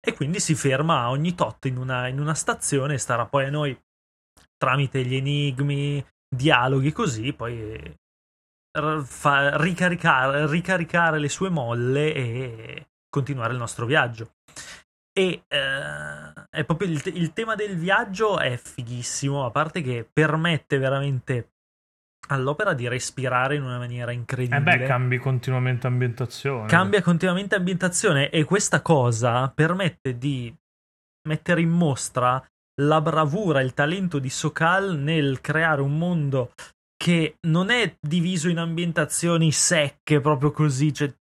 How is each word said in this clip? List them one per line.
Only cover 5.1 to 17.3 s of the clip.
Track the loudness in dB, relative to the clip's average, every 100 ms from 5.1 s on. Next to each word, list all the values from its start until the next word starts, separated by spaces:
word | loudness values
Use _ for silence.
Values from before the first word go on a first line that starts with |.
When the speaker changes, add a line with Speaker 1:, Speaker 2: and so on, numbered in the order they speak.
Speaker 1:
enigmi, | -2 0 0 0 0 -2 -2 -2 -4 -8 _ _
dialoghi, | 0 4 6 4 2 0
così, | 0 -2 -2 -6
poi | -6 -8 -8 -12 -12 -16 -20 _ _ _ _ _ _ _ -4
r-, | -2 -4
fa-, | -6 -2 2 4 2 2
ricaricare, | 0 0 0 2 2 4 2 0 0
ricaricare | 0 0 -2 0 0 2 0
le | -2
sue | -4 -2
molle | -2 -2 -2 0 0 0
e | -2 -4 -6 -8 -12 -16 -16 -18 _ _
continuare | -4 -2 -4 -4
il | -4
nostro | -6 -6
viaggio. | 0 2 2 -4 -14 _ _ -20 -18 -20 _ _ _ -2
E, | -2 -2 _
eh, | -4 -4 -4 -6 -10 -10 -12 -16 -20 -10
è | -6
proprio | -2 -2 0
il | -2
te-, | -4
il | -2 -2